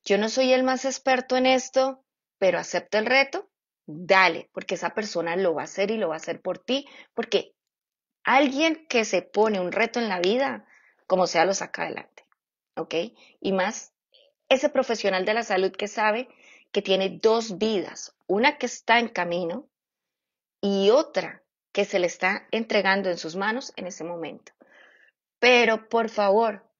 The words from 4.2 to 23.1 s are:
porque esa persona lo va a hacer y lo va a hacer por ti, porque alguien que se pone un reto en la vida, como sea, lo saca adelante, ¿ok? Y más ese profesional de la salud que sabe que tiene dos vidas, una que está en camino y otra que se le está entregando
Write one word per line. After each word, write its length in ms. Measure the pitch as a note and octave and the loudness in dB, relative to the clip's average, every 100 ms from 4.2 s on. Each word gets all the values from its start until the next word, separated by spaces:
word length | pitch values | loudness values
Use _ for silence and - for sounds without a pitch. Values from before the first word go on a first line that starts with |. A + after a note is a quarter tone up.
| F3+ D#3+ - | 6 2 -8
porque 200 | - - | -14 -8
esa 160 | F3+ F3 | -6 -4
persona 420 | A3+ G#3 F3 E3 F3 | -6 -6 -4 -4 0
lo 180 | F#3 | 0
va 80 | D3+ | 0
a 20 | |
hacer 260 | D3 - G3+ | -6 -4 -4
y 80 | A3 | -2
lo 100 | F3 | -4
va 60 | |
a 20 | D#3+ | -4
hacer 240 | - D#3+ | -8 -8
por 180 | F#3 F3+ | -6 -8
ti, 300 | - C4+ C#4 - - | -4 -4 -4 -20 -12
porque 420 | - A3+ G3 - _ _ _ _ _ _ _ | -8 -2 -2 -2 _ _ _ _ _ _ _
alguien 640 | - B3+ C#4+ C4+ D#4+ D#4 _ | 2 4 4 2 0 -2 _
que 160 | A#3+ | -2
se 160 | G#3+ F#3 | 0 -2
pone 400 | - G#3 A3 G3 | -2 0 2 2
un 120 | F3+ | -2
reto 280 | G3 A3+ A#3+ | -2 -2 -2
en 80 | A3+ | -4
la 120 | F3+ | 0
vida, 460 | F3+ A#3+ C#4 G#3+ _ _ _ _ _ | 0 2 -2 -4 _ _ _ _ _
como 200 | F#3 F3 | 0 2
sea, 180 | E3+ | 2
lo 80 | F3 | 2
saca 300 | G3 F3 - | 0 -6 -6
adelante, 440 | E3 - - - _ _ _ _ _ - | -8 -8 -14 -20 _ _ _ _ _ -12
¿ok? 180 | D#3+ D#3+ G#3+ _ _ _ | -6 -6 -6 _ _ _
Y 120 | G3 | -2
más 400 | F#3+ F#3+ - - _ _ _ _ _ _ | -2 -2 -6 -16 _ _ _ _ _ _
ese 220 | C4 C#4+ | 2 2
profesional 560 | C4+ B3 A3 G3 F#3 F#3 | -2 -2 -2 0 0 0
de 80 | |
la 80 | A3 | -2
salud 300 | A3+ F#3+ F#3+ | -2 -2 -2
que 160 | - G3+ | -4 -8
sabe 400 | A#3 G#3+ A3 C4 _ _ - _ | -2 0 0 -6 _ _ -20 _
que 80 | G3+ | -4
tiene 380 | G3+ F#3+ F#3+ E3+ | 0 0 0 0
dos 380 | A3 A3+ A3+ E3+ | 2 2 0 -2
vidas, 580 | A3 G#3 - - - _ - | 0 0 -4 -12 -20 _ -4
una 300 | G3 C4+ C#4+ | 2 2 0
que 100 | B3 | -8
está 320 | - - A3+ | -6 2 2
en 100 | A#3 | 2
camino 600 | - F3 F3 E3+ G#3+ - _ _ _ _ _ _ _ _ _ | -4 -4 -2 -4 -8 -12 _ _ _ _ _ _ _ _ _
y 280 | G3+ G3 G3 | -2 2 4
otra 520 | C4 D#4 F#3+ E3+ - _ _ _ | 4 2 -4 -6 -14 _ _ _
que 120 | - | -2
se 140 | G3+ - | 0 0
le 80 | F3 | -2
está 400 | - F#3 G3+ - | -2 -4 -4 -4
entregando 580 | A3 A3 G#3+ F#3+ G3 F#3+ | -6 0 0 2 0 0